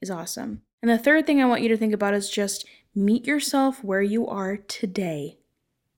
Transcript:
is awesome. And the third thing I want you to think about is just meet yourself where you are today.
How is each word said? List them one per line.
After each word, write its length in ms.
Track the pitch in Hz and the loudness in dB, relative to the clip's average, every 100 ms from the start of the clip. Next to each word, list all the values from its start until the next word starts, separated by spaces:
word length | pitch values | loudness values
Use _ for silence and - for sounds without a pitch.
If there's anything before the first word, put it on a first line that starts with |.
is 80 | 190 | -10
awesome. 520 | 175 175 - 113 104 _ - | -8 -8 -10 -10 -10 _ -4
And 80 | 233 | 2
the 80 | 226 | 4
third 300 | 285 311 311 | 6 4 4
thing 140 | 285 | 4
I 40 | 254 | 4
want 160 | 240 | 2
you 80 | 226 | 2
to 80 | 220 | 2
think 160 | 220 | 0
about 200 | 208 202 | 0 0
is 160 | 202 202 | 0 -2
just 360 | - 202 - - _ _ 202 | -4 -4 -6 -12 _ _ 0
meet 300 | 202 233 269 | 2 2 0
yourself 560 | 294 - 277 269 262 | -2 0 2 2 0
where 180 | 196 190 | -2 0
you 260 | 202 220 - | 0 0 -2
are 300 | 202 190 202 | -4 -4 -6
today. 800 | - - 196 185 180 151 143 - _ _ _ _ _ | -8 -8 -4 -4 -4 -4 -8 -14 _ _ _ _ _